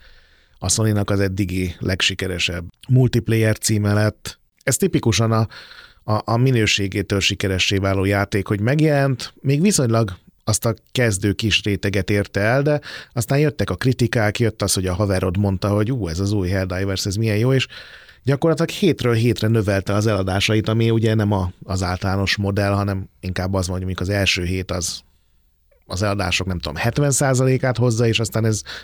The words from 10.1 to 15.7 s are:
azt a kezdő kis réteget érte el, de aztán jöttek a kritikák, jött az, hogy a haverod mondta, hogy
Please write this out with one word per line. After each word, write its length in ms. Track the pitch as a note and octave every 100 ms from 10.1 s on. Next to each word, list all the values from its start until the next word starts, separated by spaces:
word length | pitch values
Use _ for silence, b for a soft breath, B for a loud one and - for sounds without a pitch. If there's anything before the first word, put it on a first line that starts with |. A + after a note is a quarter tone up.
| F2+ - _
azt 220 | - G#2+ A#2
a 80 | A2 _
kezdő 420 | - A#2 F#2+ G#2
kis 300 | G2 A2 -
réteget 460 | G#2+ G2 G2+ F#2+ F#2
érte 300 | G#2 F#2+ G2
el, 220 | G#2+ C3
de 200 | C#3+ D3 B B B
aztán 260 | B2 - C#3+
jöttek 300 | D3+ - G2+
a 60 | F#2
kritikák, 640 | C#3 A#2+ A#2+ A#2+ G#2 -
jött 220 | A2+ -
az, 120 | G2
hogy 120 | - F#2
a 80 |
haverod 440 | F2 G2+ F#2 F#2 F2+
mondta, 320 | G2+ F#2+
hogy 220 | G2+